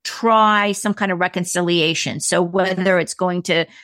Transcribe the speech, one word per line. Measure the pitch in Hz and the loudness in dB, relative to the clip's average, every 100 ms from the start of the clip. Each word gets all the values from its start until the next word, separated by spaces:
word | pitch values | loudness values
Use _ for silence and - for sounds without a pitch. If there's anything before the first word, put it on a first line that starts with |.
try | - - 233 220 214 208 208 | -14 -4 2 4 4 4 0
some | 196 208 | -2 -4
kind | 202 196 | -2 -2
of | 175 | 0
reconciliation. | 180 185 175 180 175 175 156 160 - 151 | -2 -2 -4 -2 0 2 2 0 -4 -6
So | - 175 | -2 0
whether | 175 185 185 185 185 185 | 0 0 0 0 2 2
it's | - - | 0 -2
going | 180 180 | -2 -2
to | 175 165 160 - | 0 -2 -2 -8